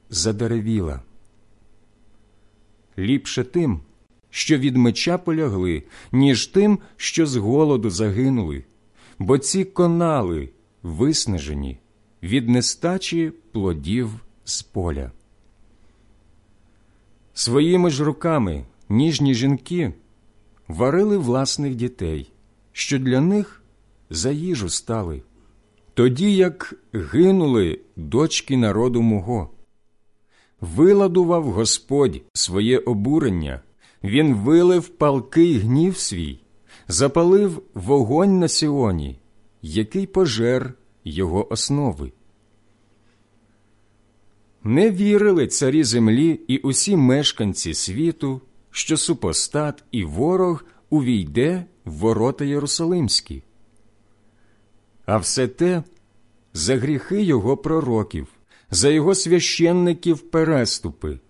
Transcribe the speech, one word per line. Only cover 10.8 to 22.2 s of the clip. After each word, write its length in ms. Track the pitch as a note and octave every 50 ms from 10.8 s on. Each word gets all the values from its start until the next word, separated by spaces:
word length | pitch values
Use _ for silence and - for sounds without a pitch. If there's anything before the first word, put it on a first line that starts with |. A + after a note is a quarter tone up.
| -
виснажені 960 | F2 D#2+ D#2 A#2+ D3+ D#3 - - A#2 F#2+ E2 C#2+ D2 D2 C#2+ C#2 C2+ C2 - _ _ _ _ _ _ _ - -
від 260 | E2+ A2 C#3 A#2+ A#2
нестачі 800 | A#2+ B2 A#2+ - - - - E3+ F#3 F#3+ - - E3+ E3 E3 D#3+ D#3 - _ _
плодів 580 | - A2+ F#2+ F#2 E2+ D2+ C#2 D#2 G#2 B2 B2 G#2+ A2 A2+ - - _ _ -
з 180 | - - -
поля. 500 | - _ - G2+ F2+ E2+ D2 C#2 C2+ B1+ - - _ _ _ _ _ _ _ _ _ _ _ _ _ - _ _ _ _ _ _ _ _ _ _ _ _ _ _ _ _ _ _ _ _ _ _ _ _ _ _ _ _ -
Своїми 560 | - - A#2 A#2+ C#3+ D3+ E3+ F3+ F3+ F3 F3
ж 140 | C#3+ C3 D3+
руками 640 | D3+ D3+ - - E3 D#3+ D3 A2 F#2 D#2 C#2 B1 - _ _ - -
ніжні 440 | G2+ A#2 D3 E3 D3+ C3 C#3+ C#3 B2+
жінки 600 | A2 B2+ C#3 C#3+ B2 - - F3 F3 D#3+ G#2 D#2 - _ _ _ _ _ _ _ _ _ _ _ _ _
варили 500 | - D#2+ D#2+ A#2+ C3+ D3+ F3+ G#3 G#3+ G3+
власних 580 | G3 D3+ A#2+ A#2+ C3 C3+ B2+ - - D3 C#3 B2+
дітей, 560 | A2+ A#2+ B2 - - F#2+ D#2+ D#2 D2